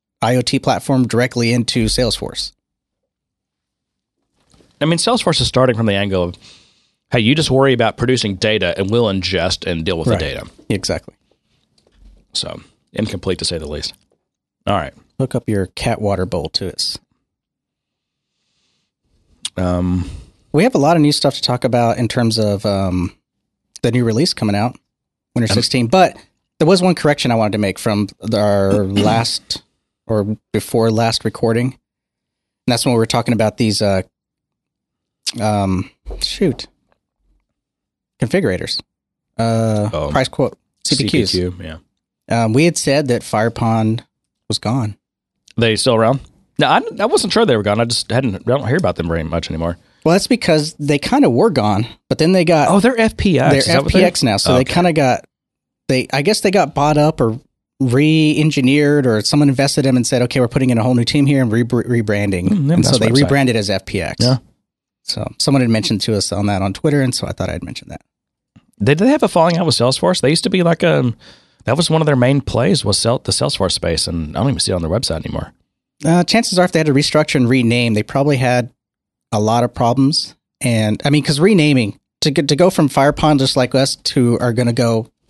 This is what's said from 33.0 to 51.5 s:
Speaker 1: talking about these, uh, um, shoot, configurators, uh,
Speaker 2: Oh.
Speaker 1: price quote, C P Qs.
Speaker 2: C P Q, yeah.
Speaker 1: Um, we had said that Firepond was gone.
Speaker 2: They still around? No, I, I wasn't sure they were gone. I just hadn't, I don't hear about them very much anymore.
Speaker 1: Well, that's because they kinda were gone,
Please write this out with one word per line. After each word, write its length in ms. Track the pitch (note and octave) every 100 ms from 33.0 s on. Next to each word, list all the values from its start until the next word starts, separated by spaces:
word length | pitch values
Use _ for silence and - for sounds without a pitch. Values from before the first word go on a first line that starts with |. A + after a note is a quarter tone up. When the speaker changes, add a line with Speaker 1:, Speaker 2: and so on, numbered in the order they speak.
| A2+
Speaker 1:
talking 280 | B2 A2+
about 240 | A2+ A2 -
these, 240 | A2+ G#2
uh, 220 | G#2 F#2+ - _ _ _ _ _ _ _ _ _ _ _ - -
um, 500 | G#2+ G#2 G2 F#2 - _ - -
shoot, 460 | - - F#3+ A#2 - _ _ _ _ _ _ _ _ _ _ _ _ _ _ -
configurators, 580 | A#2+ F#3 D3 F2+ - - - _ _ _ _ -
uh, 520 | A2+ A2+ A2+ G#2+ G#2+
Speaker 2:
Oh. 180 | E2 D2
Speaker 1:
price 200 | D2+ C3
quote, 280 | - C3+ - _ _ -
C 100 | -
P 80 |
Qs. 240 | G#2+ D3+ G2
Speaker 2:
C 140 | F#2
P 100 | F2+
Q, 40 | F2
yeah. 160 | E2+ D#2+ _ _ _ _ -
Speaker 1:
Um, 240 | A#2 A2+
we 100 | A#2
had 140 | E3+ E3
said 320 | - C#3 C#3+
that 140 | A#2+
Firepond 800 | - A2 A2+ A2+ A#2 A2+ A2 A2+ - _ _ _ -
was 100 | A2
gone. 380 | - C3 G#2+ G2 _ _ _ _ _ -
Speaker 2:
They 180 | A2+ G#2+
still 200 | - A2+
around? 260 | A2+ C3 - _ _ -
No, 100 | C#3+
I, 140 | D#3 A4+ C#4+
I 40 | G#3+
wasn't 260 | G4 G3+
sure 120 | A3+ A3+
they 120 | A2+
were 60 |
gone. 180 | G2+ G#2
I 40 | A#2
just 240 | A#2 -
hadn't, 260 | A2+ C3 F#2+
I 40 |
don't 280 | - C3 G#2
hear 100 | D3+
about 180 | A#2+ F2
them 140 | E2
very 140 | E2
much 260 | D#2+ E2 -
anymore. 280 | E2 E2 E2+ _ _ D#3
Speaker 1:
Well, 80 |
that's 140 | F3+ -
because 480 | A#3+ - D#3 D3+ -
they 200 | D3 D3
kinda 320 | - C4 A#3
were 180 | A#2+
gone, 380 | A3